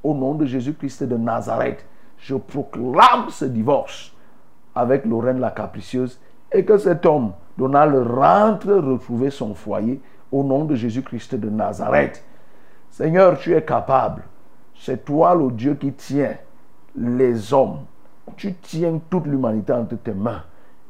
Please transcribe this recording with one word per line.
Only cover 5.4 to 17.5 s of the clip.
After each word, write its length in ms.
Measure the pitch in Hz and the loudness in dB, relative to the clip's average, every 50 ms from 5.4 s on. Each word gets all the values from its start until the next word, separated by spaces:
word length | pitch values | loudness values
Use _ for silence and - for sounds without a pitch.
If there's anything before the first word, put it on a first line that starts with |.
| 123 110 | -2 -2
capricieuse 680 | - - 104 92 - 107 98 - - 127 127 123 - - - - - - - - | -2 -4 -8 -8 -8 -12 -10 -4 -2 -2 -2 -2 -6 -12 -18 -18 -18 -18 -10 0
et 120 | - 196 180 | 0 2 4
que 140 | 196 214 | 6 4
cet 280 | 196 - 190 175 160 - | 6 6 4 2 4 4
homme, 280 | 175 151 143 120 104 92 - - - - | 4 4 6 2 0 -4 -8 -14 -14 -4
Donald, 380 | - 127 135 139 143 151 151 139 | -2 0 4 6 6 6 8 6
rentre 760 | 131 120 117 120 131 139 151 180 202 214 220 214 - - 190 202 | 4 4 2 2 6 6 8 8 8 6 4 4 0 2 4 4
retrouver 560 | 190 156 135 131 117 - - 120 117 131 139 | 4 4 2 0 -2 -2 -4 -2 -2 -2 -2
son 220 | 139 - 127 107 98 | -2 -4 -8 -8 -8
foyer 480 | 90 - 107 101 101 104 117 131 143 - - - - - - | -10 -6 -4 -4 -2 0 -2 -2 -4 -8 -16 -18 -18 -10 -2
au 120 | - 139 139 | 0 0 2
nom 220 | 139 131 139 156 | 2 2 0 2
de 100 | 151 147 | 0 0
Jésus-Christ 600 | 117 113 120 107 131 131 - 120 113 - - 135 | 0 -2 -2 -4 -4 -6 -6 -10 -10 -8 -6 -6
de 140 | 117 107 110 | -4 -4 -2
Nazareth. 720 | 104 107 104 104 104 - - - 131 147 143 - - - - - - - - - - - - - - - - - | -2 -2 -2 -2 -2 -4 -2 2 2 2 2 2 -4 -10 -16 -16 -14 -14 -14 -14 -14 -16 -16 -16 -16 -16 -16 -16
Seigneur, 480 | - - - 160 165 185 190 185 160 | -6 -2 0 2 6 8 8 8 6
tu 160 | - - 160 170 | 4 0 2 2
es 80 | 156 156 | 2 2
capable. 600 | - 135 117 127 139 135 131 117 107 - 90 - - - - - - - - - - - | 2 -2 0 2 2 2 2 2 2 -4 -6 -10 -14 -14 -14 -16 -16 -16 -16 -16 -16 -16
C'est 300 | - - - 131 110 - | -12 -6 -6 -6 -6 -4
toi 300 | - 143 151 170 175 180 | -2 2 4 6 6 6
le 160 | 170 147 131 | 4 2 0
Dieu 240 | 120 107 117 143 151 | 0 0 0 0 0
qui 160 | 139 135 139 139 | 0 -2 -6 -6
tient 420 | - - - 135 143 139 113 - - - - - - - - - - - - - | -6 -10 -4 -2 -2 -2 -2 -4 -8 -12 -16 -16 -16 -16 -16 -16 -16 -16 -12 -8
les 580 | - 113 120 123 127 131 123 120 113 101 104 | -4 -2 -2 2 4 4 4 4 0 0 2